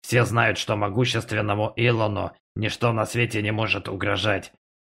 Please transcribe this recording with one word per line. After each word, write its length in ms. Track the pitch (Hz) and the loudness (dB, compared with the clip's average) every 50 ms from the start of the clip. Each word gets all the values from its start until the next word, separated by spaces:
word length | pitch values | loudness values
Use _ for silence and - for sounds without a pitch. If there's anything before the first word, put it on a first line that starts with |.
Все 220 | - - 123 127 117 | -4 2 2 2 2
знают, 320 | - 113 117 117 113 101 | 4 2 2 2 2 2
что 200 | - - - 113 | 0 -2 -2 0
могущественному 960 | 104 104 104 95 117 127 123 - 113 - - 110 107 107 104 101 104 107 117 - | 0 0 0 2 2 0 2 0 -4 -4 -2 -4 -2 0 0 0 0 -2 -2 0
Илону 560 | - 120 123 117 110 110 104 101 95 92 85 - _ _ _ _ | 2 2 2 4 2 0 0 0 -2 -4 -6 -8 _ _ _ _
ничто 380 | 101 104 107 - - 117 120 | -4 -4 -4 -2 0 0 0
на 140 | 113 110 107 | 2 0 -2
свете 360 | - - 117 120 117 117 110 | -2 0 -2 -2 0 0 -2
не 80 | 101 104 | -2 0
может 380 | 110 107 110 107 - 104 - - | 0 0 0 0 -2 -4 -4 -6
угрожать, 640 | 98 95 98 101 101 98 92 107 101 92 - - _ _ _ _ _ _ | -6 -4 -2 0 0 0 2 0 0 0 -2 -8 _ _ _ _ _ _